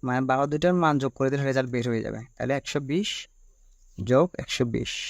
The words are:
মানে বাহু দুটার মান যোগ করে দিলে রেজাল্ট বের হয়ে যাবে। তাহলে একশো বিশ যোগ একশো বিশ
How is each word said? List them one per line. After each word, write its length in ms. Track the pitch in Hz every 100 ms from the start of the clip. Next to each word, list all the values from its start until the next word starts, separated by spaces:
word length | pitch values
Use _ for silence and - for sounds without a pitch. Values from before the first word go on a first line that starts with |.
মানে 160 | 131 127 131
বাহু 140 | 131 143
দুটার 220 | 151 170 180
মান 120 | 165 147
যোগ 100 | 135 -
করে 100 | 135
দিলে 120 | 139
রেজাল্ট 260 | 139 131 127
বের 100 | 123 117
হয়ে 120 | 113 110
যাবে। 140 | 110 120 _
তাহলে 160 | 120 139
একশো 180 | - 147
বিশ 300 | 139 156 208 - - _ - _ - _ - - 101
যোগ 160 | 127 180 -
একশো 220 | - -
বিশ 280 | 123 113 120 - -